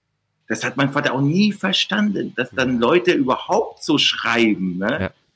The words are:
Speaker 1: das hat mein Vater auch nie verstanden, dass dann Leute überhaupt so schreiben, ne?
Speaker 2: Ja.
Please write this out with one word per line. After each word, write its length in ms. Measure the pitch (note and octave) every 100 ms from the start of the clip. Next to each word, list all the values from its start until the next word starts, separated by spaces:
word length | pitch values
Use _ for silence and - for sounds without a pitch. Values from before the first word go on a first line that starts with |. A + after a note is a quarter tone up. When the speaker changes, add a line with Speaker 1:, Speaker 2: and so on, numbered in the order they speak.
| _ _ _ _ _
Speaker 1:
das 160 | A2+
hat 120 | B2
mein 160 | C3+ C#3
Vater 220 | C#3+ B2
auch 80 | C3
nie 320 | C#3 F3 G#3+
verstanden, 800 | G3 G3 F#3+ - - G#2 F#2+ -
dass 140 | - -
dann 280 | - B2+ A#2+
Leute 320 | B2+ F3 F3
überhaupt 720 | D3+ B2+ B2 - G3 - -
so 140 | - C#3
schreiben, 800 | - - A2+ A#2 A2+ F#2 F#2 F2+
ne? 180 | G2+ D3
Speaker 2:
Ja. 80 | F#2+ _ _